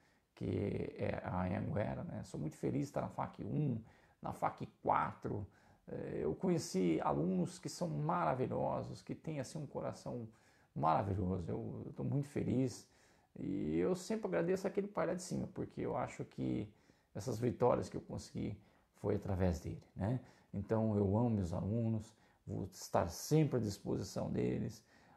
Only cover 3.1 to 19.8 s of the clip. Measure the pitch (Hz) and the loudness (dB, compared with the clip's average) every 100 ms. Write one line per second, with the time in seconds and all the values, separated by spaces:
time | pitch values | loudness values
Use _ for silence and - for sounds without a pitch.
3.1 | - - - 101 139 147 110 - - - | -4 -6 -6 -4 0 0 0 -6 -18 -20
4.1 | _ 156 - 160 - - - - 156 151 | _ -8 -2 -2 -2 -12 -4 2 2 2
5.1 | - - 110 101 - - - - - - | -4 -4 -4 -6 -12 -20 -20 -10 -8 -6
6.1 | - - 160 - 170 160 185 180 156 151 | -2 -2 0 2 2 2 2 2 4 2
7.1 | 147 170 185 170 - 151 - 170 151 151 | 2 2 2 0 -2 -8 -4 -2 0 0
8.1 | 175 160 131 - 127 139 131 120 123 - | 2 2 2 0 0 0 0 -4 -8 -10
9.1 | - - 151 127 160 143 139 135 - - | -8 -6 -6 -6 -8 -8 -6 -6 -6 -8
10.1 | 123 110 - - - _ - 151 147 104 | -8 -8 -14 -20 -20 _ 0 4 4 4
11.1 | 98 92 92 87 120 113 113 - - 131 | 2 2 0 -2 -4 -4 -8 -8 -4 0
12.1 | 135 143 - 107 120 131 - - - - | 0 0 -2 2 2 2 -2 -14 -20 -20
13.1 | _ _ - - - 151 160 175 180 - | _ _ -8 -4 -2 0 2 2 2 -2
14.1 | 220 208 175 170 185 196 196 202 180 165 | -4 0 2 2 2 0 0 -2 0 0
15.1 | 180 - 135 - - 123 - 123 127 131 | 0 -4 -4 -4 -4 -6 -2 -2 0 -2
16.1 | - 127 - 131 123 110 - _ _ _ | -4 -8 -4 -2 -2 -4 -10 _ _ _
17.1 | - 113 110 123 - 123 131 - - - | -8 -4 0 0 4 4 4 0 -6 -6
18.1 | - - 120 120 110 - _ _ - 107 | -8 -8 -6 -6 -6 -14 _ _ -6 0
19.1 | 104 101 92 92 80 - - | 0 0 2 4 2 -2 -10